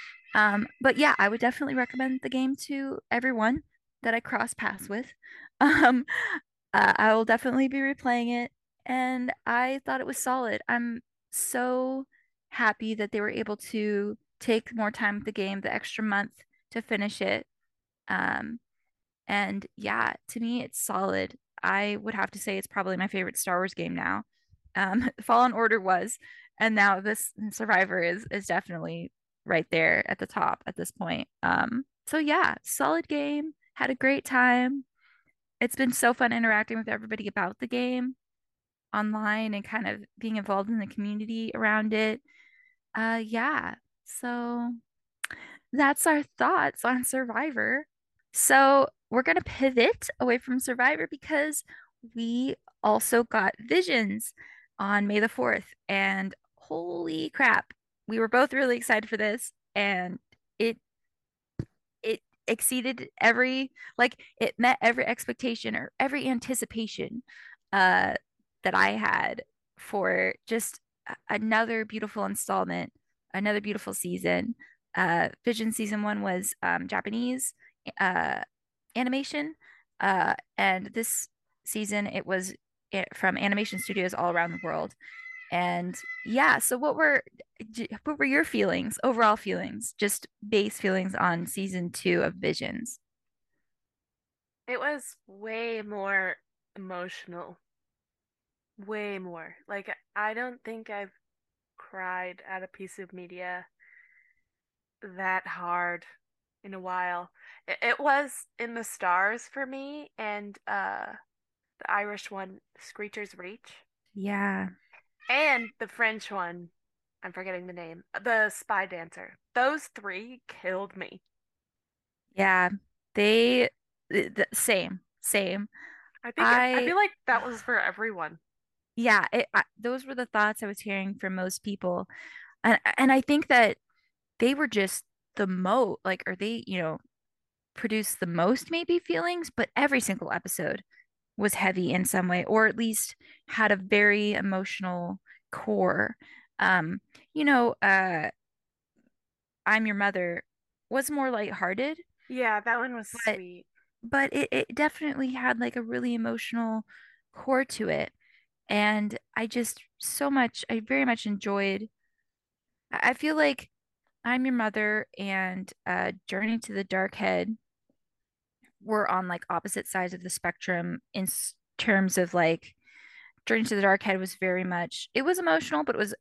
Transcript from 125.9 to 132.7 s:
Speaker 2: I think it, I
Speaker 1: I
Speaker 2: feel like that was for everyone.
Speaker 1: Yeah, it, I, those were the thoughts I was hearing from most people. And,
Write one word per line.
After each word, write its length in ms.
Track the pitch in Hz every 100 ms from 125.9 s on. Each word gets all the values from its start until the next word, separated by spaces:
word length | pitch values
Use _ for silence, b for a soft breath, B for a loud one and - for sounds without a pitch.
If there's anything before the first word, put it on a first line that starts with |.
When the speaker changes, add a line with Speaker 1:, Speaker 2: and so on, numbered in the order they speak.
| B B B
Speaker 2:
I 80 | 240
think 160 | - 226
it, 40 |
I 300 | 240 247 254
Speaker 1:
I 40 | 247
Speaker 2:
feel 100 | 359
like 160 | 403 - -
that 180 | 240 247
was 160 | 226
for 180 | - 233
everyone. 600 | - 185 220 190 156 165 _ _ _ _ _ -
Speaker 1:
Yeah, 300 | 233 208 -
it, 140 | 240 -
I, 100 | 202 - _
those 260 | 233 254 262
were 100 | 254
the 100 | 247
thoughts 360 | 214 208 214
I 40 | 214
was 120 | 202
hearing 360 | 208 196 190 202
from 160 | 190 185
most 280 | 185 -
people. 440 | - 202 185 175 - B B B B B
And, 160 | 220